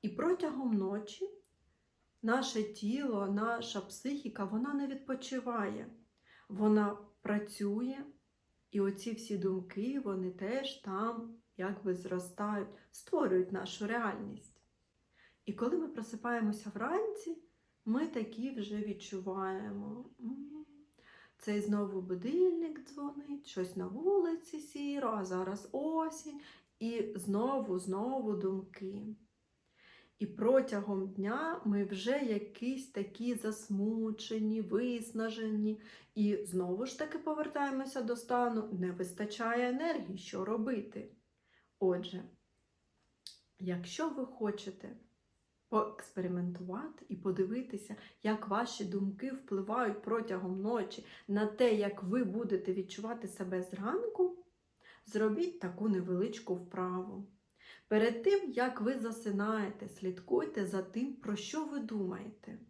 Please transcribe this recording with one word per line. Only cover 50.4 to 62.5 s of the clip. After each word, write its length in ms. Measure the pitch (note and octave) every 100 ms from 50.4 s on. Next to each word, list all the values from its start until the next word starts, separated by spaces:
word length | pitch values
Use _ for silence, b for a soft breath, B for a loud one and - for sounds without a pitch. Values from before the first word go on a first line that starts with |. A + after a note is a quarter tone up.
| F#3 F#3+
ночі 460 | G#3 A#3 F#3+ - B B B
на 180 | G3+ G#3+
те, 280 | G#3 B3
як 280 | G#3+ G3+ G3+
ви 220 | F#3 A#3+
будете 480 | A3 G3+ A#3 F#3+ -
відчувати 560 | F#3 F#3 - A3 A#3 G3
себе 340 | - F#3 F#3
зранку, 840 | F3+ G3 G3+ F#4 A#4 G#4+ F4+ F4+ - _ _ _ B B -
зробіть 540 | G#3+ G#3+ G#3+ F4+ -
таку 280 | F3+ F3 G#3+
невеличку 640 | F#3+ F3 F3+ A3+ - -
вправу. 720 | F3+ F3 F#3 F#3 F#3 F#3+ G3 G3+ - _ _ B B B
Перед 340 | G#3+ A3+ A#3
тим, 280 | F#4+ G4+ F4+
як 300 | A#3 B3+ -
ви 180 | G#3+ C4+
засинаєте, 920 | A3+ A3 G#3+ G3 G#3 A3 G3+ - G3+
слідкуйте 760 | - F#3 F3+ - F#3 G#3 - F#3+
за 160 | F#3+
тим, 300 | F#3 A3+ C4+
про 240 | - G#3+ G#3
що 280 | - D#4
ви 160 | D4 C#4+
думаєте. 800 | A3 G#3+ F#3 F#3 G#3 - -